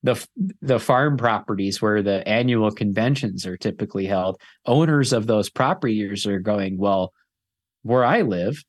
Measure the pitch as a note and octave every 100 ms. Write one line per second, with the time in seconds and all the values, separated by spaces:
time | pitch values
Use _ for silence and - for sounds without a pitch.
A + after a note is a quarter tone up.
0 | C#3+ F3+ - - F#3+ - C3+ B2 - B2+
1 | D3 C#3 A#2 G#2+ - G2+ G2 F#2+ A2 G#2+
2 | G2+ G2 F#2 A2 B2 A#2 G#2+ G#2+ G#2 G2+
3 | A#2+ C#3 A#2 F#2 F#2+ F2+ A2 G2 G#2 G2
4 | F#2+ G2 F#2 F#2+ - _ - B2+ D#3+ D3
5 | B2+ A#2+ A2 G#2+ G#2 - C3 C#3 B2 G#2+
6 | G2+ G2+ G#2 G2 F#2+ G#2 F#2+ F#2+ G2+ G2
7 | F#2 _ _ _ _ _ _ _ G#2 B2
8 | A#2+ G#3 D#3+ F2+ F2+ D3